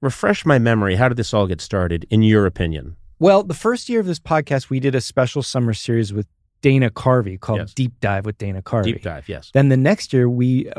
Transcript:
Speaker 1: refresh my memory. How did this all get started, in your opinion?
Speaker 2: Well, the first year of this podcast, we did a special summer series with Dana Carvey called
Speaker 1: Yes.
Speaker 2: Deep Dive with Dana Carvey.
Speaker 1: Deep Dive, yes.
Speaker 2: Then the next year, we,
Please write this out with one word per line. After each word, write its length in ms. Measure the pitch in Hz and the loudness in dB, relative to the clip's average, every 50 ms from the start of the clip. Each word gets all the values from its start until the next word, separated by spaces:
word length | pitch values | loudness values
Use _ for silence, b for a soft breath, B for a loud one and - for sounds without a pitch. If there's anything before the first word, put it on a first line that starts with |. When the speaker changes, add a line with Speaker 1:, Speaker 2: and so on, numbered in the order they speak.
| - | -4
Speaker 1:
refresh 420 | 135 123 - - 208 208 - - | -4 -2 0 0 0 0 0 2
my 140 | 165 147 131 | 2 4 4
memory. 380 | 117 117 117 110 101 98 92 | 4 4 2 2 2 0 2
How 120 | 95 123 127 | 2 2 2
did 80 | 120 | 2
this 160 | 117 107 - - | 0 -4 -2 0
all 140 | 110 101 | 0 0
get 120 | 92 90 78 - | 0 -2 -4 -6
started, 440 | - - 98 90 87 85 85 - - | -4 -2 -2 0 0 -2 -4 -2 0
in 120 | - 110 110 | 2 4 6
your 220 | 110 107 107 101 | 6 6 6 4
opinion? 520 | 95 90 - 90 82 80 76 64 64 87 - - - - _ | 2 0 -2 -2 -4 -4 -6 -10 -14 -18 -20 -20 -20 -6 _
Speaker 2:
Well, 240 | 151 185 196 190 196 | 4 4 4 4 2
the 120 | 190 160 | -2 -6
first 340 | - - 220 240 240 - - | -4 -2 -2 -2 -2 -4 -4
year 100 | 240 226 | -2 -2
of 60 | 214 | -2
this 140 | 185 170 156 | -2 -4 -6
podcast, 500 | - - 165 156 151 - 151 135 - - | -4 -2 -2 -2 0 0 -2 -4 -2 -4
we 100 | 135 131 | -4 -2
did 160 | 127 139 131 | 0 0 0
a 60 | 131 | 0
special 420 | - - - - 127 120 - 147 127 | -2 -2 -2 0 -2 0 -2 -4 -6
summer 300 | - - 135 123 117 110 | -4 -2 -2 0 0 -2
series 400 | - - - 120 117 113 101 101 | -4 -4 -2 0 0 0 -2 -4
with 140 | 104 101 - _ _ _ _ _ _ | -6 -8 -8 _ _ _ _ _ _
Dana 300 | - - 165 135 127 117 | 2 2 4 4 2 0
Carvey 500 | - - - 131 127 127 113 98 92 95 | -2 -2 0 2 2 2 0 -2 -8 -8
called 200 | - - 110 107 | -6 -4 -4 -4
Speaker 1:
Yes. 120 | - 104 - | -4 -8 -6
Speaker 2:
Deep 260 | - 131 123 120 _ | -6 -6 -6 -4 _
Dive 280 | - 104 101 95 95 | -4 -2 -2 -2 -4
with 100 | 107 104 | -6 -8
Dana 240 | - 107 101 95 95 | -8 -8 -8 -8 -8
Carvey. 240 | 95 - - 113 107 | -8 -4 -2 -2 -2
Speaker 1:
Deep 180 | 117 117 - - | -2 -4 -6 -8
Dive, 240 | 98 80 71 71 | -10 -12 -12 -12
yes. 240 | - 95 71 - - - | -14 -14 -14 -14 -2 0
Speaker 2:
Then 160 | 131 139 139 | 2 4 4
the 80 | 131 131 | 4 4
next 340 | 131 147 208 208 - - - | 4 2 2 0 -2 -2 0
year, 160 | 131 123 123 | 2 2 2
we, 420 | 123 123 123 127 127 127 - - - | 2 0 0 0 0 0 -2 -4 -8